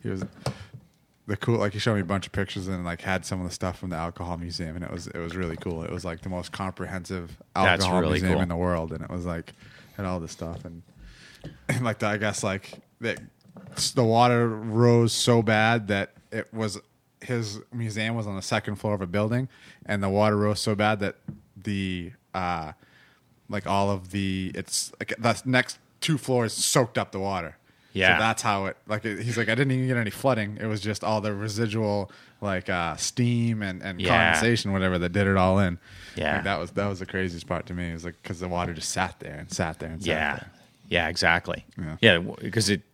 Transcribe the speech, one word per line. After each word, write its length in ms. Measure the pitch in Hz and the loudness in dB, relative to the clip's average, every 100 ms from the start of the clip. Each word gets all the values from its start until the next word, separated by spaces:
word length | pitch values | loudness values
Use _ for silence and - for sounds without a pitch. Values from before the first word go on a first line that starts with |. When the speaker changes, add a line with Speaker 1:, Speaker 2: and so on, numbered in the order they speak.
Speaker 1:
he 60 | 117 | -6
was 140 | 95 - - - - - - - _ _ _ - | -6 -8 -8 -10 -10 -14 -20 -20 _ _ _ -6
the 80 | 101 | -4
cool. 220 | - 117 | 0 0
Like, 140 | 101 | 0
he 60 | 101 | 0
showed 160 | 120 104 | 0 0
me 40 | |
a 40 | 87 | 0
bunch 200 | 98 - | -2 -2
of 60 | |
pictures 380 | - 98 - 92 | -4 -4 -6 -6
and, 160 | 92 87 | -6 -6
like, 160 | 85 | -6
had 240 | - 95 92 | -2 -4 -2
some 160 | 95 | -6
of 60 | 90 | -6
the 60 | |
stuff 240 | - 95 90 | -4 -6 -4
from 120 | 92 | -6
the 80 | 82 | -6
alcohol 400 | 85 85 87 85 | -6 -6 -8 -6
museum, 380 | 87 85 82 80 | -8 -8 -8 -8
and 80 | 87 | -8
it 60 | |
was, 160 | 87 - | -10 -10
it 100 | - | -8
was 180 | 85 87 | -8 -4
really 220 | 87 80 | -6 -6
cool. 260 | - 82 | -6 -6
It 80 | 82 | -6
was, 140 | 85 90 | -6 -8
like, 160 | 82 | -8
the 80 | - | -6
most 220 | 90 87 | -8 -8
comprehensive 840 | - 95 - 92 95 85 95 85 - - - | -6 -6 -6 -8 -8 -8 -8 -10 -16 -8 2
Speaker 2:
That's 280 | 95 90 | 4 6
Speaker 1:
alcohol 160 | 92 90 | 4 4
Speaker 2:
really 120 | 82 | 4
Speaker 1:
museum 200 | 78 92 | 2 4
Speaker 2:
cool. 80 | 82 | 2
Speaker 1:
in 60 | 90 | 2
the 60 | 85 | 0
world, 360 | 90 87 82 | 0 0 -2
and 100 | 80 | -6
it 60 | 85 | -8
was, 160 | 90 87 | -6 -6
like, 280 | 85 80 - - - - - | -6 -8 -18 -20 -20 -20 -8
had 80 | 95 | -4
all 140 | 90 | -4
this 100 | 82 | -6
stuff, 320 | - 85 85 85 | -10 -10 -10 -12
and, 180 | 82 - - - - - | -16 -20 -20 -20 -20 -20
<clears throat> 420 | - - - - | -18 -18 -18 -4
and, 140 | 117 | -2
like, 160 | 123 107 | 0 0
the, 80 | 110 | 0
I 100 | 104 | 0
guess, 260 | 107 98 | 0 -2
like, 360 | 104 95 - - _ _ | -2 -4 -6 -20 _ _
that 180 | 117 92 - _ _ - - - | -6 -6 -8 _ _ -20 -16 -6
s-, 160 | - | -2
the 140 | - 117 | 2 4
water 420 | 113 123 120 120 | 6 6 6 2
rose 600 | 110 113 110 120 120 113 | -2 -2 4 8 8 6
so 280 | - - 117 | 2 4 4
bad 480 | 110 107 110 120 104 | 6 6 6 4 2
that 220 | 101 101 - _ | 0 0 -8 _
it 160 | 110 - | -8 -8
was, 260 | 110 110 95 - _ _ _ | -4 -4 -4 -14 _ _ _
his 400 | - 123 107 104 - | -4 -4 -2 -8 -12
museum 420 | 120 113 101 110 117 | -6 -6 -2 -2 -2
was 100 | 104 | -4
on 120 | 95 | -6
the 40 | |
second 360 | - 113 - 104 | -2 -2 -2 -4
floor 160 | 110 | -2
of 80 | 104 | -2
a 60 | 92 | 0
building, 420 | 98 110 120 131 - - - - | 0 2 0 -2 -8 -20 -20 -6
and 160 | 104 | -2
the 60 | 98 | 2
water 280 | 98 107 104 | 4 4 6
rose 240 | 104 101 | 2 2
so 140 | - 104 | 0 2
bad 260 | 104 107 | 2 2
that 160 | 98 - - - _ - | -2 -6 -14 -16 _ -12
the, 520 | 110 101 95 92 85 - _ | -6 -2 -2 -4 -8 -14 _
uh, 380 | 92 90 87 78 78 _ _ _ _ _ _ _ | -4 -2 -2 -4 -12 _ _ _ _ _ _ _
like, 180 | 101 98 | -6 0
all 240 | 98 101 | 2 2
of 200 | 98 90 | 0 -2
the, 420 | 101 98 95 92 - | -2 -2 -2 -4 -6
it's, 380 | - - - - | -6 -4 -6 -8
like, 120 | - - | -8 -2
the 220 | 113 113 127 | 0 0 2
next 320 | 127 123 - _ _ | 2 2 -4 _ _
two 160 | - 151 | -2 -2
floors 360 | - 127 113 | 2 0 0
soaked 440 | - - 156 120 - | 0 2 4 4 0
up 140 | 101 | -4
the 80 | 98 | -4
water. 380 | 98 95 82 - _ _ _ | -4 -4 -6 -12 _ _ _
Speaker 2:
Yeah. 240 | 98 92 85 | 2 6 6
Speaker 1:
So 40 | |
that's 200 | 113 110 | 6 2
how 260 | 113 101 98 | 0 0 -2
it, 100 | - - | -6 -6
like, 160 | 107 | -4
it, 160 | 113 98 | -4 -4
he's 120 | 113 113 | -4 -2
like, 120 | 110 | 0
"I 60 | 117 | 2
didn't 160 | 139 | 2
even 140 | 131 127 | 2 0
get 100 | 123 | 0
any 140 | 107 | -2
flooding. 460 | - 135 120 104 104 | -2 0 2 0 -4
It 60 | 110 | -4
was 120 | 107 | -2
just 240 | 101 104 | -2 -2
all 160 | 92 110 | 0 0
the 140 | 104 | 0
residual, 760 | 98 107 104 113 110 107 101 95 - - _ | -4 -4 -2 -2 0 0 0 -2 -10 -20 _
like, 300 | 101 92 90 | -4 -4 -2
uh, 260 | 92 85 78 | -2 -2 -2
steam 640 | - - 120 120 117 110 | -6 2 2 4 2 0
and, 200 | 101 90 | -4 -6
and 160 | 98 87 | -8 -2
Speaker 2:
Yeah. 100 | 90 85 85 | 4 6 8
Speaker 1:
condensation, 400 | 80 113 117 104 | 6 4 2 2
whatever, 260 | 95 92 90 | 2 2 2
that 120 | 87 | 2
did 160 | 87 98 | 2 4
it 80 | 98 | 6
all 240 | 92 95 | 6 6
in." 180 | 98 87 - - - - | 4 0 -10 -20 -14 -4
Speaker 2:
Yeah. 200 | 76 73 | 0 0
Speaker 1:
Like, 80 | 85 | 0
that 140 | 92 | -2
was, 120 | 85 | -2
that 160 | - 101 | -2 -2
was 120 | 95 | -4
the 60 | 92 | -6
craziest 420 | 95 92 85 - | -2 -2 -4 -6
part 180 | 87 - | -6 -4
to 80 | |
me. 160 | 90 87 | -6 -6
It 40 | |
was 120 | 82 87 | -6 -10
like, 160 | 82 | -12
'cause 160 | - 87 | -10 -8
the 80 | 90 | -4
water 260 | 87 87 | -4 -4
just 180 | 80 - | -4 -6
sat 280 | - 90 - | -2 -2 -4
there 140 | 76 73 | -14 -12
and 120 | 85 | -12
sat 280 | - 85 78 | -4 -4 -4
there 100 | 80 | -8
and 120 | 80 | -6
sat 60 | 85 | -2
Speaker 2:
Yeah. 260 | 78 76 69 | 0 0 -2
Speaker 1:
there. 140 | - - _ _ - | -8 -20 _ _ -2
Speaker 2:
Yeah, 200 | 87 80 | 0 0
exactly. 560 | 87 90 85 90 80 - - | 2 4 2 0 -8 -8 -10
Speaker 1:
Yeah. 200 | 82 80 | -8 4
Speaker 2:
Yeah, 140 | 117 87 | 6 6
w-, 320 | 90 - 113 | 2 -8 -4
'cause 180 | 104 101 | -2 2
it 120 | 101 - | 0 -2